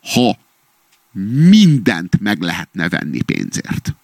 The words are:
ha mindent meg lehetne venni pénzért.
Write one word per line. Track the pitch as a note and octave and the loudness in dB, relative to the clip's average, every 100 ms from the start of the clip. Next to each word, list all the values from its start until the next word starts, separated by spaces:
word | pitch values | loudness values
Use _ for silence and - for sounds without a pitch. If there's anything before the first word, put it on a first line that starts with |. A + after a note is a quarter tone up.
| - | -4
ha | - B3 - _ _ _ _ _ _ _ G2+ G2 C3 E3 | 0 0 -2 _ _ _ _ _ _ _ -10 -4 4 6
mindent | G#3+ F#3+ C#3+ G2+ F2 F2+ - | 8 6 4 0 -2 -2 -2
meg | G2+ G#2 | 0 -4
lehetne | F2 D#2+ D#2+ F#2 E2+ | -4 -6 -10 -6 -4
venni | D#2+ - B1+ | -4 -4 -6
pénzért. | - G1+ G1+ - - - - - | -4 -6 -6 -10 -8 -8 -8 -12